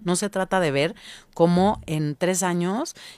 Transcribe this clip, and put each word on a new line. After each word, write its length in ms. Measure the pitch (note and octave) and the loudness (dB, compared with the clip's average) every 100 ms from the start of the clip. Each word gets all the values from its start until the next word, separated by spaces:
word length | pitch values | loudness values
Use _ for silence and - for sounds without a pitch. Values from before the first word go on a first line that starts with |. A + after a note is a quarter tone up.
No 120 | F3 F3+ | -2 -2
se 140 | G3+ | -2
trata 300 | F#3+ F#3 F#3+ | -4 0 0
de 120 | D#3+ | 2
ver 240 | C#3 D#3+ - - - - | 2 0 -4 -18 -20 -8
cómo 480 | - E3+ F3 G3 G#3+ - | 2 4 6 2 0 -4
en 280 | D#3 D3+ C#3 | -4 -4 -2
tres 280 | F3+ F#3 | -2 0
años 520 | F3+ F3 F3 A3 - - - | 0 0 -2 -2 -6 -10 -20